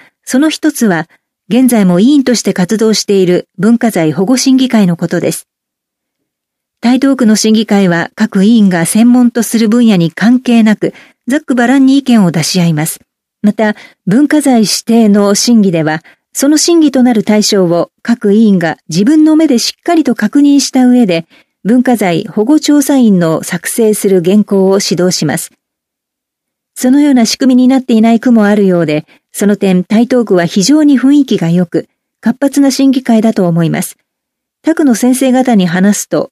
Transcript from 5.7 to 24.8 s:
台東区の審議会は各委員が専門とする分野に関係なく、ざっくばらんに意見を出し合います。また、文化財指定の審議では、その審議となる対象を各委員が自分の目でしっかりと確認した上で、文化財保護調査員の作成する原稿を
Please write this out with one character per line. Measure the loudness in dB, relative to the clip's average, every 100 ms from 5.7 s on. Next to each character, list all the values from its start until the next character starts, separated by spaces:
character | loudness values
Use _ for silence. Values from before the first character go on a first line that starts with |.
| _ _ _ _ _ _ _ _ _ _ _
台 | -2 0
東 | 0 0
区 | 2
の | 2
審 | 0
議 | 0 0
会 | 0 0
は | -2 -4 -6
各 | -4 0
委 | 2
員 | 2 2
が | 0 -2
専 | 2 2
門 | 4 2
と | 0
す | -4 -2
る | 0
分 | 2 2
野 | 2
に | 0
関 | 0 0 0
係 | 0 0
な | 2 0
く、 | -4 -8 -20 _ -6
ざ | -6
っ |
く | -4 -2
ば | 0
ら | 2
ん | 2
に | 2
意 |
見 | 2 2 2
を |
出 | -2
し | -4 -4
合 | -2
い |
ま | -2 -6
す。 | -10 _ _ _ _
ま | -4
た、 | -2 -2 -4 -12 _ -2
文 | 0 2
化 | 0
財 | 2 0
指 | 0 -4 -2
定 | 2 2
の | 2 2 0
審 | 0 2
議 | 2
で | 0
は、 | -2 -4 -10 _ _
そ | -4 -2
の | 0
審 | 0 2
議 | 2
と | 2
な | 0
る | 0
対 | 0 0
象 | 0 0 0
を | -2 -4 _
各 | -6 -4 0
委 | 2
員 | 2 2
が | -2 -6 -8
自 | -2 0
分 | 2
の | 2 2
目 | 2
で | 0
し | -4 -8
っ |
か | -4 -2
り |
と | 0 -2
確 | -2 2
認 | 2 2
し | 0
た | 0 2
上 | 2 0
で、 | -2 -6 _ _ _
文 | -2 0
化 | 0 0
財 | -2 -4 -4
保 | -4
護 | 0 0
調 | 2 0
査 | 2 2
員 | 2 2
の | 0 -2
作 | -6 -10 -8
成 | -2 -2
す | 0 0
る | 0
原 | 2 0
稿 | 0 0 0
を | 0